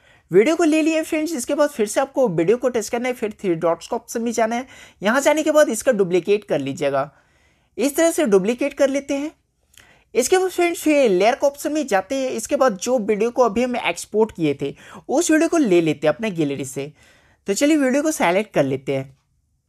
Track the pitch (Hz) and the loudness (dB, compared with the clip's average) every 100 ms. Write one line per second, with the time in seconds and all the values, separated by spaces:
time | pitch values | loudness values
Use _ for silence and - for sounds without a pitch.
0 | _ _ - 175 226 330 339 311 320 320 | _ _ 0 4 4 4 2 2 2 0
1 | 320 311 311 320 - 294 294 - 214 - | -2 -4 -4 -6 -4 -2 -2 0 -4 -2
2 | 277 - 247 165 170 240 262 240 208 240 | -4 0 0 0 2 2 0 -2 -4 -4
3 | 254 247 214 - 196 165 165 165 - 233 | -4 -4 -6 -6 -4 -2 0 -2 -4 -8
4 | - 240 226 226 220 233 262 - - - | -8 -6 -4 -2 -2 -2 -8 -16 -20 -6
5 | 185 254 294 302 311 294 294 220 - 214 | 0 2 2 2 4 4 4 2 0 0
6 | 185 180 170 208 - 165 139 135 139 139 | 2 0 2 -2 0 -4 -4 -4 -2 -2
7 | 151 _ _ _ _ _ _ - 262 285 | -4 _ _ _ _ _ _ -4 -4 2
8 | 330 330 294 196 185 247 285 - 277 277 | 0 2 2 2 2 -2 -2 0 0 0
9 | 277 277 302 - _ _ _ - _ _ | -4 -4 -6 -10 _ _ _ -20 _ _
10 | _ 220 - 370 370 349 349 339 302 294 | _ -2 2 2 0 0 -2 0 0 4
11 | 254 180 214 254 285 277 311 302 285 190 | 4 4 2 2 0 -2 -6 -4 -2 -2
12 | 190 269 262 226 - 277 262 190 - 254 | -2 -4 -4 -6 -4 0 0 0 -2 -2
13 | 196 208 226 240 240 202 254 240 - 175 | 0 0 0 2 0 2 -2 -2 -6 -6
14 | - 208 220 - 156 135 143 - - 202 | -4 0 0 0 -2 -2 -6 -10 -18 -18
15 | - 262 339 311 330 339 254 175 160 143 | -4 -2 2 2 2 2 2 2 2 0
16 | 156 151 220 170 147 139 135 - 143 - | 0 0 -4 -2 -4 -4 -8 -10 -10 -12
17 | _ _ _ _ - 196 302 311 262 262 | _ _ _ _ -6 0 2 2 2 0
18 | 311 311 196 180 - 180 139 135 139 135 | -2 -2 0 0 -2 -2 -2 -2 -4 -6
19 | 135 _ _ _ _ _ | -6 _ _ _ _ _